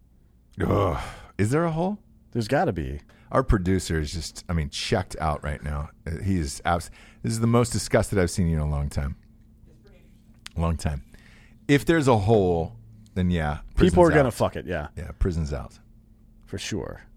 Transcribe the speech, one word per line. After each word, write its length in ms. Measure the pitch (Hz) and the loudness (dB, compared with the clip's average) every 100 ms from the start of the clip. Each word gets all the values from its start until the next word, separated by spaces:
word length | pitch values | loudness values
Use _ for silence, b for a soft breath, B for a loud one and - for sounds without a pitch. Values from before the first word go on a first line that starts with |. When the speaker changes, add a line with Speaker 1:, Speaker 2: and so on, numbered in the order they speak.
| _ _ _ _ _ - | _ _ _ _ _ -6
Speaker 1:
Ugh. 400 | 95 95 98 73 B B B - | 0 2 2 -2 B B B -4
Is 140 | 104 | 0
there 120 | 143 | 0
a 80 | 170 | 0
hole? 280 | 160 180 208 _ - _ | 0 -4 -4 _ -20 _
Speaker 2:
There's 160 | 120 104 | -6 -2
gotta 240 | 139 175 | 0 0
be. 260 | 85 67 73 - b b | -2 -4 -8 -12 b b
Speaker 1:
Our 120 | - | -2
producer 560 | - 110 87 95 - 80 | 2 2 2 0 0 -2
is 120 | 76 | -2
just, 300 | 85 - - - | -6 -10 -12 -4
I 40 | |
mean, 160 | 85 71 | -2 -2
checked 460 | - - 107 90 - | -6 -2 -2 -2 -4
out 240 | 78 73 | -4 -2
right 180 | 73 73 | -4 -8
now. 260 | 73 73 78 - - | -6 -6 -8 -12 -10
Uh, 120 | - | -6
he 160 | 95 95 | -2 -2
is 240 | 71 - - | -2 -4 -2
abs-, 260 | 87 - B B B | -2 -4 B B B
this 80 | 113 | -6
is 60 | 113 | -2
the 80 | 117 | 2
most 240 | 120 117 | 2 2
disgusted 460 | 107 - 117 98 104 | -2 0 0 2 0
I've 120 | 87 | 0
seen 160 | - 85 | 0 0
you 80 | 80 | 0
in 40 | |
a 80 | 76 | -2
long 200 | 73 71 | -2 -4
time. 260 | - 69 - - - - - - - - - - - - - - - | -4 -6 -8 -16 -20 -20 -20 -20 -20 -20 -20 -20 -20 -20 -20 -12 -4
Long 200 | 82 82 | -2 -2
time. 260 | 82 71 - B B B B B - | -4 -6 -10 B B B B B 2
If 180 | 143 - | 2 4
there's 220 | 165 135 | 4 6
a 100 | 113 | 4
hole, 580 | 98 113 92 85 80 - - - - - | 6 4 4 2 -2 -8 -20 -20 -10 -2
then 160 | 90 | 0
yeah, 280 | 87 76 73 - - | 2 0 -4 -6 4
Speaker 2:
People 0 | |
Speaker 1:
prison's 220 | 180 180 | 4 8
Speaker 2:
are 120 | 170 | 6
gonna 160 | 156 131 | 6 2
Speaker 1:
out. 60 | |
Speaker 2:
fuck 220 | - 101 - | 2 -2 -2
it, 80 | 62 | -6
yeah. 240 | 85 73 - | -6 -6 -10
Speaker 1:
Yeah, 140 | 78 78 | -10 -2
prison's 340 | 98 82 76 | -2 0 -4
out. 260 | 69 64 - - - - - - - - | -6 -10 -18 -20 -20 -20 -20 -20 -20 -14
Speaker 2:
For 120 | - | -12
sure. 440 | - 104 - - - | -8 -8 -8 -12 -18